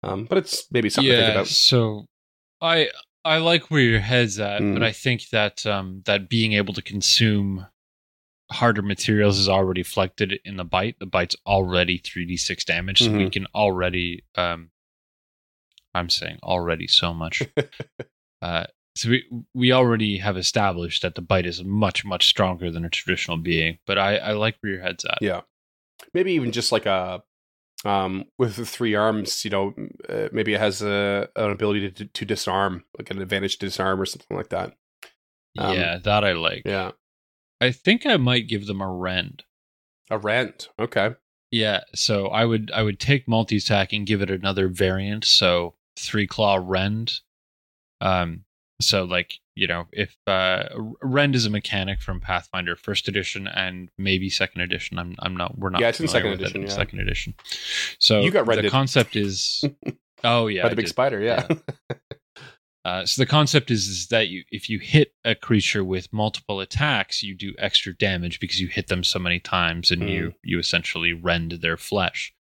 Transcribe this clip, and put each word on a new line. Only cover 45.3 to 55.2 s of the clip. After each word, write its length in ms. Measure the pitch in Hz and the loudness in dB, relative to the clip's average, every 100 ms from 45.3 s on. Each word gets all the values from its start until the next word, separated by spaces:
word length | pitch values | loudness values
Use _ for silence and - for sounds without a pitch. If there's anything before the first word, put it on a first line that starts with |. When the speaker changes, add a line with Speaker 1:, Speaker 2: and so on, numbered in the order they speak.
| - 95 87 87 _ _ - | 4 6 2 0 _ _ -12
Speaker 2:
three 300 | - 107 101 | -4 -2 -2
claw 320 | - 104 95 | 2 4 4
rend. 600 | 92 92 98 110 113 - _ _ _ _ _ _ _ _ | 2 0 0 -2 -4 -6 _ _ _ _ _ _ _ _
Um, 440 | 95 92 87 82 - _ _ _ | 0 2 0 -6 -14 _ _ _
so, 260 | - 101 90 | 0 0 0
like, 340 | 90 90 - _ - | -2 -2 -10 _ -4
you 100 | 92 | -2
know, 220 | 85 87 | -2 -4
if, 240 | 104 98 _ - | -6 -6 _ -2
uh, 380 | 95 92 92 - | 2 2 0 -2
r-, 220 | 120 110 120 | -8 -10 -6
rend 320 | 135 131 143 | -2 2 4
is 140 | 131 110 | 2 2
a 20 | |
mechanic 500 | 104 - 101 95 98 | -2 -2 -4 -2 -4
from 200 | - 92 | -6 -8
Pathfinder 540 | - 90 - 92 87 85 | -2 -4 -2 -6 -4 -6
first 320 | - 101 - | -4 -4 -2
edition 400 | 101 92 98 98 | -4 -4 -8 -6
and 420 | - 92 90 90 - | -4 -4 -6 -14 -6
maybe 320 | 98 95 95 | 0 0 0
second 320 | - 95 87 | -2 -2 -2
edition. 380 | 90 90 - 90 | -4 -4 -6 -8
I'm, 160 | 87 | -8
I'm 180 | 87 | -8